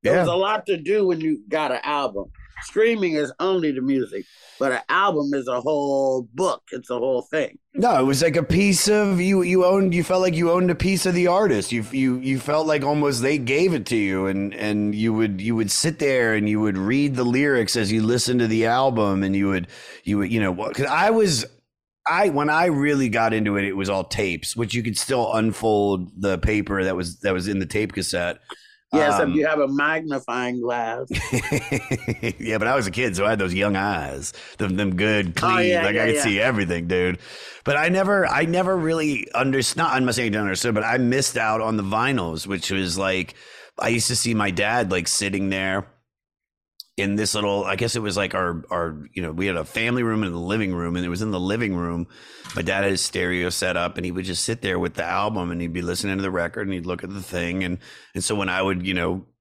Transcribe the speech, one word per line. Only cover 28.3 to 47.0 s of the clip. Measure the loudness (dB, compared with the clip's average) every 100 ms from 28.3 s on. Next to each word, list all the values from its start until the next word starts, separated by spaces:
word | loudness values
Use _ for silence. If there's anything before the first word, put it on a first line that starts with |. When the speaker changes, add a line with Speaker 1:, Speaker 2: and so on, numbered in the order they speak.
| -6 _ -20 -20 _ _
Speaker 1:
Yes, | 2 4 2
Speaker 2:
Um, | 2
Speaker 1:
if | 2
you | 2
have | 2
a | 0
magnifying | 2 0 0 -4 -6 -4 -4 -2 -4
glass. | -4 -2 -4 -6 -6
Speaker 2:
<laughs> | -6 -2 -4 0 -4 -2 -6 -4 -4 -4 -4 -4 -4
Yeah, | -2 0
but | 2
I | 2
was | 0
a |
kid, | 0 -2 2
so | 2
I |
had | 2
those | 0
young | 0 0 2
eyes, | 0 -2 -4 -8 -10 -12 -20 -4
them, | -2 0
them | 0 2
good, | 2 2 0
Speaker 1:
Oh, | 0
Speaker 2:
clean, | 2 2 2
Speaker 1:
yeah, | 2 2
Speaker 2:
like, | 0
Speaker 1:
yeah, |
Speaker 2:
I | 2
could | 2
Speaker 1:
yeah. |
Speaker 2:
see | 2 2
everything, | 2 2 0 -2 0
dude. | 2 2 -2 -10 -18 -18 -8
But | -2 2
I | 2
never, | 2 2 2 2
I | 2
never | 2 0 2 0
really | 0 0 0 -2 -4
understood, | 0 2 2 0 0 0
I'm | 2
not | 0 0
saying | 0
I |
didn't | 0
understand, | 0 0 0 0
but |
I | 0 2
missed | 2 2 0 0
out | 0 0
on | 0 -2
the |
vinyls, | 0 0 0 0 -2 -6 -4
which | -4 -2
was | -2 -2 0
like, | 0 0 -4 -10 -20 -20 -16 -6
I | -2
used | 0 0
to | -2
see | 0
my | 0 0
dad, | 0 0 0 0
like, | 0 0
sitting | -2 -2 -2 -2
there | -2 -2 -2 -6 _ _ _ _ _ _ _ _ _ -16
in | -4